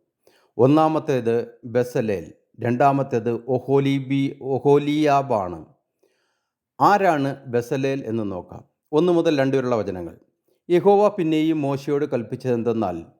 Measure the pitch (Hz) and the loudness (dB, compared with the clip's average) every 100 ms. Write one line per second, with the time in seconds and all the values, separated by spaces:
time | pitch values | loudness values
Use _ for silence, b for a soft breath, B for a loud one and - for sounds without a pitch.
0 | _ _ b b b - 127 151 156 156 | _ _ b b b 2 4 6 4 0
1 | 147 131 117 117 117 - 123 120 123 139 | -2 -2 0 -2 -4 -12 -6 -4 -2 -4
2 | 110 95 78 - _ - 117 120 143 139 | -2 -4 -8 -20 _ -6 -4 2 2 2
3 | 135 120 113 113 - 123 139 139 139 139 | 0 -2 -2 -4 -4 -4 0 0 2 -2
4 | 127 139 139 - 135 131 143 143 147 151 | -2 -2 -2 -6 -6 -2 4 4 2 0
5 | 151 139 131 110 90 82 73 _ _ _ | 2 2 0 -2 -4 -10 -16 _ _ _
6 | _ _ _ _ _ _ _ - 151 202 | _ _ _ _ _ _ _ 2 4 6
7 | 190 151 135 - 127 120 120 143 135 139 | 4 2 -2 -6 -6 -4 -2 -2 -2 -4
8 | 113 113 104 90 - 87 - _ _ 151 | -4 -4 -4 -8 -12 -18 -20 _ _ 0
9 | 180 170 165 143 135 135 123 117 98 90 | 2 2 2 2 2 0 0 -2 -2 -6
10 | 82 - _ _ _ _ - 175 196 202 | -10 -16 _ _ _ _ 0 2 4 4
11 | 208 202 160 156 160 156 139 139 143 143 | 2 0 0 0 0 0 -2 -4 -4 -4
12 | 147 127 110 123 127 120 113 113 98 85 | -2 -4 -6 -6 -2 0 0 0 -2 -4
13 | 80 | -10